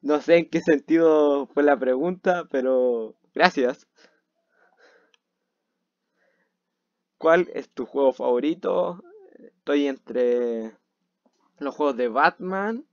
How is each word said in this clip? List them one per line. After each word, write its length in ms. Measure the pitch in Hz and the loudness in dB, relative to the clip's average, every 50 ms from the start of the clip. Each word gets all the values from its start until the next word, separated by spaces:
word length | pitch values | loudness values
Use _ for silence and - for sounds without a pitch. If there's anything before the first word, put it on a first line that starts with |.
No 200 | _ 139 147 147 | _ -2 -2 -2
sé 160 | 143 - 165 170 | 2 4 4 4
en 120 | 165 160 | 4 0
qué 120 | - 156 | -4 -4
sentido 840 | - - 160 139 139 - 156 165 165 165 156 151 151 147 143 143 135 - | 0 2 0 0 2 0 2 4 4 4 4 4 4 4 2 0 -2 -4
fue 160 | _ 147 147 | _ 0 2
la 140 | 147 143 123 | 2 2 2
pregunta, 680 | 127 127 127 127 147 175 185 180 _ 190 180 175 165 - | 0 -2 -2 0 -2 -4 -6 -4 _ -2 -2 -2 -4 -6
pero 640 | - 139 127 131 131 127 127 127 120 117 110 107 - _ _ _ _ | -4 -2 0 0 2 2 2 0 0 -2 -6 -10 -14 _ _ _ _
gracias. 540 | - 151 180 - - 131 120 143 - _ _ _ _ _ _ _ _ _ _ _ _ _ _ _ _ _ _ _ _ _ _ _ _ _ _ _ _ _ _ _ _ _ _ _ _ _ _ _ _ _ _ _ _ _ _ _ _ _ _ _ _ _ _ _ _ _ _ _ _ _ _ _ _ _ _ _ _ | 0 0 0 0 0 -4 -4 -4 -8 _ _ _ _ _ _ _ _ _ _ _ _ _ _ _ _ _ _ _ _ _ _ _ _ _ _ _ _ _ _ _ _ _ _ _ _ _ _ _ _ _ _ _ _ _ _ _ _ _ _ _ _ _ _ _ _ _ _ _ _ _ _ _ _ _ _ _ _
"¿Cuál 320 | - 160 165 175 180 - - | 2 2 4 4 2 0 -6
es 160 | - 135 _ | -12 -12 _
tu 160 | _ - 127 | _ -12 -12
juego 280 | - - 135 139 135 127 | -8 -2 2 2 2 0
favorito?". 920 | - - 127 123 123 127 151 170 170 - - - - 180 180 175 180 - 349 392 440 392 - _ - | 0 -2 0 0 0 0 -2 -4 -4 -4 -4 -2 -2 -2 -4 -6 -12 -16 -20 -20 -20 -20 -20 _ -20
Estoy 480 | - - _ _ _ - 143 147 143 139 | -20 -20 _ _ _ -2 -2 0 0 -2
entre 920 | 135 131 _ - 113 123 123 123 120 123 120 117 117 113 110 110 110 _ _ _ _ _ _ _ _ _ _ _ _ _ _ _ _ _ | -4 -8 _ -8 -4 -2 0 0 0 0 -2 -4 -4 -6 -8 -10 -14 _ _ _ _ _ _ _ _ _ _ _ _ _ _ _ _ _
los 160 | 143 139 131 | -10 -10 -6
juegos 220 | - 151 143 131 113 | -2 -2 -2 -2 -2
de 120 | 123 120 | -4 -2
Batman 760 | 110 127 147 170 - _ - 185 190 190 196 208 226 240 302 _ | 0 2 2 2 0 _ -10 -8 -6 -6 -6 -6 -6 -8 -12 _